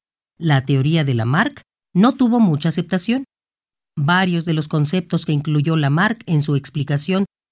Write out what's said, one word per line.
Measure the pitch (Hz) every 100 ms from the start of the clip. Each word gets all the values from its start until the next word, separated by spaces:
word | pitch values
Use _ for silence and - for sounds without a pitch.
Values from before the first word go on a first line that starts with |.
| _ _ _ -
la | 165 135
teoría | 131 135 139 165 139
de |
Lamarck | 120 113 156 285 - - _ _
no | 180 233
tuvo | - 240 240
mucha | 202 147 165
aceptación. | 156 175 185 - 254 269 _ _ _ _ _ _ -
Varios | 143 180 185 170 165
de |
los | 156 151
conceptos | 156 147 185 180 170 -
que |
incluyó | 147 151 151 151 160
Lamarck | 139 156 214 226 -
en | 151
su | 147 143
explicación | - 147 139 143 - 190 196 _ _